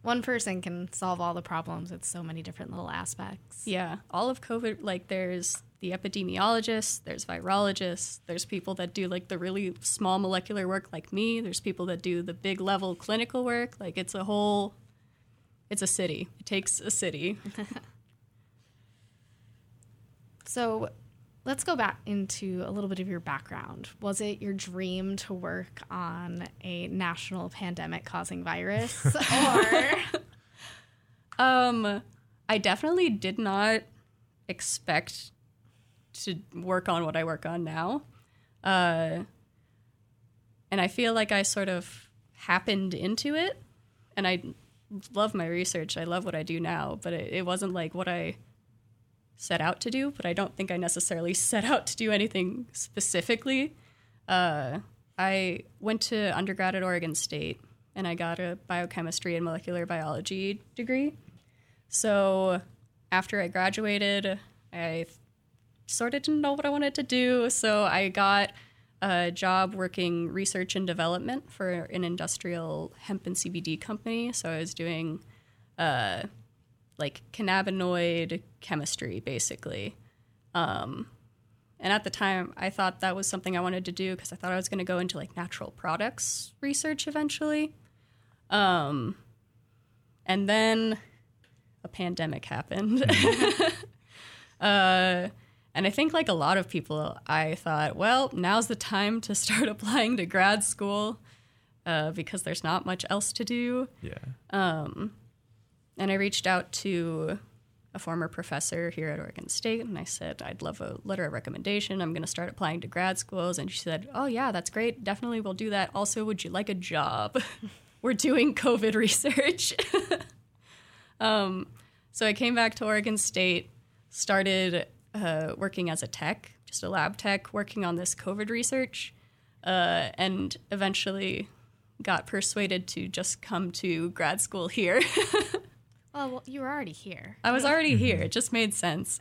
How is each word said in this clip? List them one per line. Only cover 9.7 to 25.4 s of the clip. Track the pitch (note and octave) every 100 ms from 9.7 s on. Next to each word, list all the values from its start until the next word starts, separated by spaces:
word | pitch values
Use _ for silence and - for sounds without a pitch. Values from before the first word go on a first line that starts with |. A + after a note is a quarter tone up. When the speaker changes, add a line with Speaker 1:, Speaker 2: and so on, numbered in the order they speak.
| F3
Speaker 2:
small | - - F#3+ F#3+
molecular | F#3+ F#3 F#3 G#3 F#3
work | F#3+ -
like | D#3 -
me, | G3 A3+ A3+
there's | A3 F3+
people | - F#3 F3+
that | F3
do | F3+ F3
the | F3 E3+
big | G3 F#3+
level | F#3 G3 F#3+ F3
clinical | - A3 A#3+ B3+
work. | B3 A#3+ A#3+ -
Like, | F#3 F3
it's | F#3
a | G3
whole, | F#3+ G#3 G#3 G3+ G3+ - - _ _ _ _ _ _ _ _
it's | G3+
a | F#3+
city. | - F3+ D3+ - -
It | -
takes | G3 G3 -
a | -
city. | - F#3 D3+ F3 G#3
<laughs> | G3+ G#3 G#3 A3+ - - _ _ _ _ _ _ _ _ _ _ _ _ _ _ - _ _ - - _ _ _ _ _ -
Speaker 1:
So | B3 A#3 A3 A3+ - - - - _
let's | B3+ C4+
go | - D4+
back | G#3 - -
into | G3+ G3 - G3 F3+ -
a |
little | G3+ G3
bit | F#3+
of | F#3
your | F3
background. | E3+ D#3 - - - - - -
Was | G3+ G3
it | G#3 G3+
your | G3+
dream | G3 F#3 F3+ F#3 F#3 F#3+ G3
to | -
work | F#3